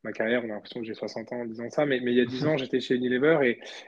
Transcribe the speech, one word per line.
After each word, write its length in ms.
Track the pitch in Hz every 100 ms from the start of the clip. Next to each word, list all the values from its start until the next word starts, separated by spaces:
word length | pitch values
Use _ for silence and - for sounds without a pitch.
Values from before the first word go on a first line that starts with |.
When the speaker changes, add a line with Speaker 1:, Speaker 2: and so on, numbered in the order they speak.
Speaker 1:
Ma 80 | 110
carrière, 300 | 104 113 123 117
on 40 |
a 40 |
l'impression 280 | 104 - 127
que 40 | 113
j'ai 80 |
soixante 380 | 104 107 117 110
ans 100 | 123
en 40 | 120
disant 220 | 113 117
ça, 140 | - 147
mais, 120 | 131
mais 120 | 123
il 60 | 123
y 40 |
a 40 | 123
dix 200 | 127 151
Speaker 2:
<laughs> 20 |
Speaker 1:
ans, 100 | 151
j'étais 220 | 127 131
chez 160 | - 123
Unilever 440 | 123 127 147 160
et, 180 | 131 113 - -